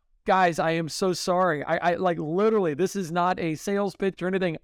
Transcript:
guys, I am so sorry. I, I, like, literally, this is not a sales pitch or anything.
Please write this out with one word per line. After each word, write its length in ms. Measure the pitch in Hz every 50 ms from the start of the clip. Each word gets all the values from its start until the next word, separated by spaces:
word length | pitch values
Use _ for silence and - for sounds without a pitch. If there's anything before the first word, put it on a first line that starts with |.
| _ _ _ _ _
guys, 340 | - 190 185 185 175 165 -
I 120 | - 165
am 180 | 165 165 170 151
so 240 | - - 202 190 180
sorry. 500 | - - - 180 180 185 180 156 147 -
I, 280 | - 160 170 - 175
I, 40 | 170
like, 220 | 170 185 180 175 160
literally, 540 | 165 151 160 185 208 220 220 214 190 165 147
this 220 | 135 180 190 -
is 160 | 196 190 147
not 280 | 165 175 175 180 185 -
a 160 | - 165 156
sales 400 | 143 - - 202 202 202 196 -
pitch 260 | - 202 196 180 -
or 60 | 170 185
anything. 300 | 190 190 185 180 160 -